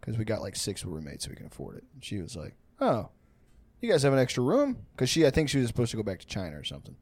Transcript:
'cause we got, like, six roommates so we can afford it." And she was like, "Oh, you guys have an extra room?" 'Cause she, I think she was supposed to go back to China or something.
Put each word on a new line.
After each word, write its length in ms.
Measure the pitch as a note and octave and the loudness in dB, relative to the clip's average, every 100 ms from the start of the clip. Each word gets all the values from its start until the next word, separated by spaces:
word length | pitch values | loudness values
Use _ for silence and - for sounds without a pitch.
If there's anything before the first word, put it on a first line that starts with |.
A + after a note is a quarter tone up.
'cause 160 | - A2+ | -4 -4
we 60 | A2 | -2
got, 160 | G#2+ | -2
like, 140 | G2 - | -4 -6
six 300 | - F#2+ G2 | -4 -4 -6
roommates 400 | D#2 D2+ - - | -8 -8 -10 -10
so 40 | |
we 40 | - | -12
can 100 | - | -16
afford 280 | - - - | -12 -12 -12
it." 60 | - | -18
And 100 | C3+ | -18
she 180 | - G2+ | -10 -8
was 140 | E2 - | -8 -10
like, 180 | D2 - _ _ | -12 -14 _ _
"Oh, 300 | C4 B2 - _ _ _ _ - - _ | 2 2 -2 _ _ _ _ -20 -20 _
you 100 | A#3+ | 2
guys 120 | E3+ | 4
have 100 | C#3 | 6
an 60 | C3+ | 4
extra 220 | B2+ - | 4 2
room?" 340 | B2 A#3 C#4+ B3 - - | 2 4 2 -2 -10 -2
'Cause 140 | B2+ | 0
she, 160 | - D3+ | 6 6
I 20 | |
think 200 | C#3+ D3 | 6 2
she 80 | C#3+ | 2
was 80 | A#2+ | 0
supposed 240 | - A#2 | 0 -2
to 60 | A2 | -2
go 60 | |
back 160 | G#2+ F#2 | -6 -6
to 60 | - | -8
China 320 | A2 F2+ D2 | -8 -6 -8
or 60 | |
something. 320 | - C#2 - C3 | -10 -10 -14 -20